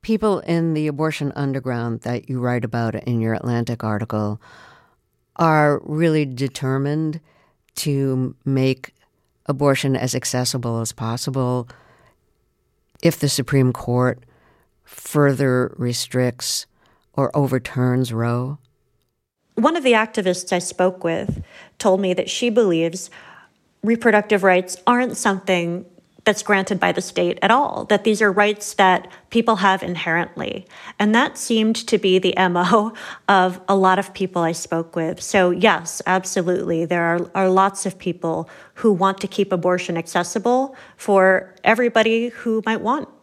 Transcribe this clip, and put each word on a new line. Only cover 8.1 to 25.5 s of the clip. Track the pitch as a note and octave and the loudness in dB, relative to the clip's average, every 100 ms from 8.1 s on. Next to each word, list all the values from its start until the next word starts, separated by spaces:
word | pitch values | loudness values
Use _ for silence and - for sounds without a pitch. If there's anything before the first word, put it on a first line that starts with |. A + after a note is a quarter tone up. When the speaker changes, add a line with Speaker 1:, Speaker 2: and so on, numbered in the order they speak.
| C3 B2+ B2+ | 0 -2 -4
Speaker 1:
make | C#3 C3+ C3 C3 - _ _ _ _ _ - | -2 0 0 -2 -8 _ _ _ _ _ -6
abortion | C3+ C#3+ C3+ C#3 C3 | 0 2 2 0 0
as | B2+ | -2
accessible | B2+ - B2 B2 C3 A#2 A#2 | -4 -4 -2 -2 -4 -4 -4
as | A2+ | -4
possible | - A2+ A#2+ - C3 B2 B2+ A#2+ - _ _ _ _ _ _ _ _ _ _ _ _ | -6 -6 -4 -4 -2 0 -2 -4 -16 _ _ _ _ _ _ _ _ _ _ _ _
if | E3+ - | -2 0
the | C#3+ | -2
Supreme | - A#2+ C#3 B2+ | -2 0 2 2
Court | A#2+ - B2 B2+ B2+ _ _ _ _ _ _ | 0 -2 0 0 -2 _ _ _ _ _ _
further | _ - - D3+ C#3+ C3 C3+ B2+ B2 - | _ -20 -4 2 2 2 2 2 0 -4
restricts | B2 A#2+ - B2+ B2 B2 - - - _ _ _ _ | -4 -4 -4 -2 -2 -2 -8 -8 -8 _ _ _ _
or | - C3+ D3+ | -4 0 0
overturns | C3+ B2+ A#2+ B2+ B2+ B2 B2 | 0 -2 -4 -2 0 0 -2
Roe? | A2+ A#2 A#2+ B2+ D3 _ _ _ _ _ _ _ _ _ | -2 -2 -2 -4 -10 _ _ _ _ _ _ _ _ _
Speaker 2:
One | - B3+ E4+ | 0 0 2
of | |
the | C4 | 2
activists | A3+ A3 A3+ F#3 F3+ - | 2 0 -2 -2 -2 -2
I | F3+ | -4
spoke | F3 - F#3 F#3 | -4 -2 -2 0
with | E3+ E3 - - - - - _ | -4 -4 -4 -8 -12 -18 -20 _
told | G#3+ F#3 | 2 2
me | F#3+ | 2
that | F3+ - | -2 -4
she | - A#3+ | -2 0
believes | A3+ G#3+ E3 E3 E3+ - - - - _ _ _ _ | 2 2 2 0 -4 -14 -18 -20 -20 _ _ _ _
reproductive | G#3 A#3 A#3 G#3+ G#3 G#3 | -2 2 4 2 2 2
rights | F#3+ F3+ F3+ - - | 4 2 0 -2 0
aren't | A#3+ B3 - | 2 0 -2
something | A3 F#3+ - | -2 -2 0